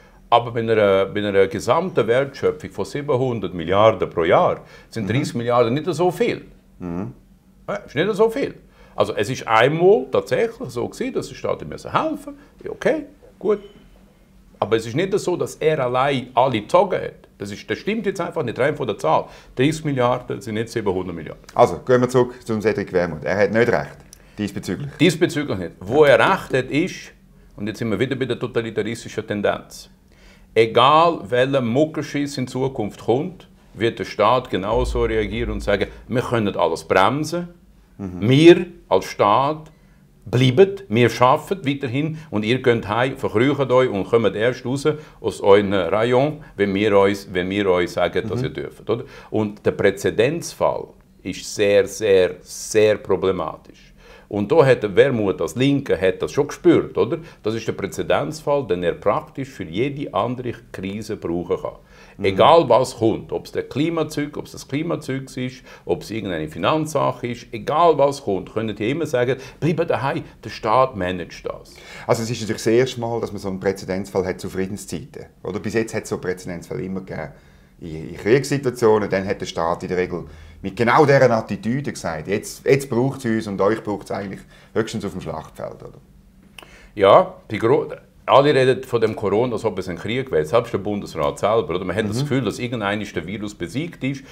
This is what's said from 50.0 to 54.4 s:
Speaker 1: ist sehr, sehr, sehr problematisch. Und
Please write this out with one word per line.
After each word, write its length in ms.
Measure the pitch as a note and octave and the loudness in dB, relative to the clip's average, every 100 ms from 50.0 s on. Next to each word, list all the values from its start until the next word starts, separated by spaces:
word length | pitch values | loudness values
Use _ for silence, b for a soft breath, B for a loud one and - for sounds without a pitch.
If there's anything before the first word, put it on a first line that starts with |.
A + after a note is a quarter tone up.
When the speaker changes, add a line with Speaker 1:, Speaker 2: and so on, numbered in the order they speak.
| F#2+ F2+ B2+ E3+ - - D2 - - - _ _ | -2 2 0 0 -8 -2 -2 -2 -8 -18 _ _
Speaker 1:
ist 320 | G2 F#2+ - | -12 -10 -8
sehr, 320 | - G2+ G2+ F#2+ | 0 4 4 2
sehr, 480 | - G#2+ F#2+ F2+ - | 0 4 6 4 0
sehr 560 | - - - G#2+ G#2+ G2+ | -16 -14 -2 4 4 4
problematisch. 960 | - F2+ F#2 F#2 D#2 - - - - - B B B | 0 0 0 -2 -4 -8 -18 -20 -20 -20 B B B
Und 220 | G#2 | -4